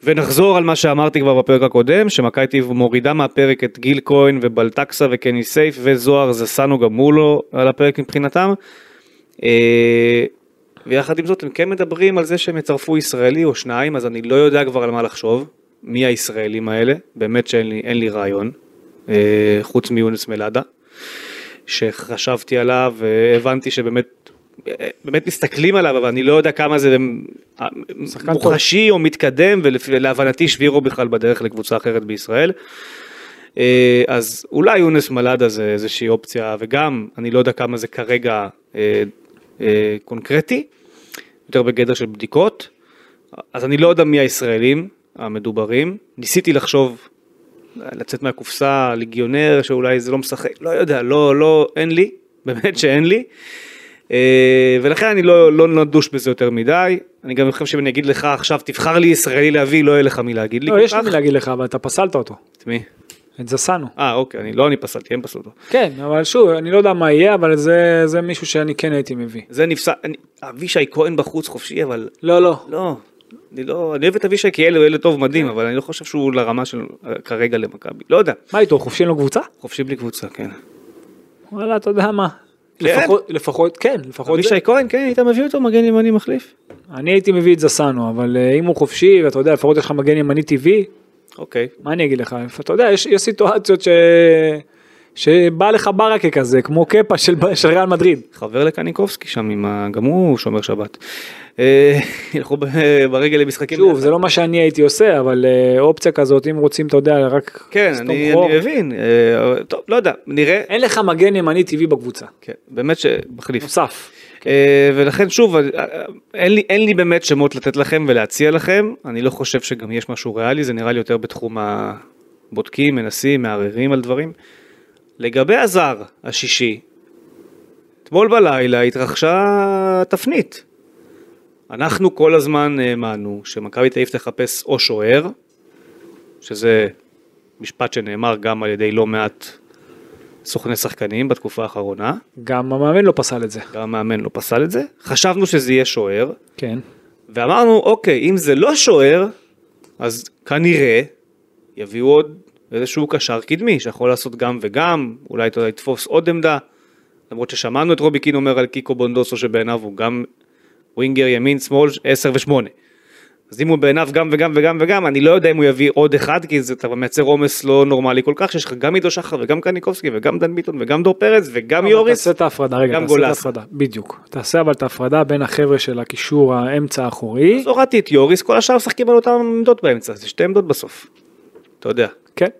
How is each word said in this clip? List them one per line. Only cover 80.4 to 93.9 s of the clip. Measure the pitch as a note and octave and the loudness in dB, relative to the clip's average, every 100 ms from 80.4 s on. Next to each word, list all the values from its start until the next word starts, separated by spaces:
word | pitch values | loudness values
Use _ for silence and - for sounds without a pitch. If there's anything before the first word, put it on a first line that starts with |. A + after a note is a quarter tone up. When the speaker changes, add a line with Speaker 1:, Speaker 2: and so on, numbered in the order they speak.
| G#2+ G2 - - - - - _ _ _ _ | -14 -14 -20 -20 -20 -20 -20 _ _ _ _
Speaker 2:
וואלה, | G#3 A3 A3 | -8 -4 -2
אתה | G#3 | -2
יודע | G3+ G3+ | -2 -2
מה? | G#3 F#3 - _ _ _ _ | -2 -4 -6 _ _ _ _
Speaker 1:
כן? | D#3+ | 0
Speaker 2:
לפחות, | F#3 - G3+ - | 2 2 0 0
לפחות, | D#3+ - C3 E3+ - | -6 -6 0 0 0
כן, | A#3+ B3+ C3 | -2 -2 -8
לפחות | C3 B2+ | -12 -2
Speaker 1:
אבישי | E3 G3+ | 0 2
Speaker 2:
זה. | G3 | 0
Speaker 1:
כהן, | - B3+ B3 | 2 0 0
כן, | B3+ | -2
היית | C4+ B3 | -2 0
מביא | A#3+ A#3 | 2 2
אותו | C#4+ C#4+ | 0 0
מגן | B3 A3 | 0 2
ימני | A#3 A3 A3+ | 2 2 2
מחליף? | G#3+ - B3+ - _ _ - _ | 0 -2 -8 -8 _ _ -20 _
Speaker 2:
אני | C3+ D3+ | -8 2
הייתי | F#3+ F#3+ | 2 2
מביא | F#3 E3+ | 2 4
את | E3+ | 4
זסנו, | D3+ - D3 B2+ A#2 | 4 2 0 0 -4
אבל, | A2+ A#2+ B2 | -2 -2 0
אה, | B2+ C#3+ | 2 2
אם | |
הוא | F3 E3 | 0 0
חופשי, | C#3+ - F3+ F#3+ | 0 4 6 6
ואתה | D#3 C3+ | 4 2
יודע, | C#3+ | 2
לפחות | D3 D3 D3+ | 2 4 2
יש | |
לך | - | 0
מגן | D3 C#3 D3+ | -2 0 2
ימני | D3 C#3+ | 2 -2
טבעי, | D3+ C#3+ D3 G#3 G3 - _ _ _ - | 0 0 2 2 0 -10 _ _ _ -20
Speaker 1:
אוקיי. | - A#2+ B2 _ | -8 -6 -6 _
Speaker 2:
מה | D3 | -8
אני | E3+ | -2
אגיד | D3+ C3 | 0 -2
לך? | A#2 B2 B2 - | -4 -8 -12 -12
אתה | D3 | -4
יודע, | F3+ A#3+ | 2 4
יש, | G3 - | 2 2
יש | G3 | 0
סיטואציות | - G#3 G#3+ G#3+ G3+ F#3 | 0 0 2 0 2 0
ש-, | - | 4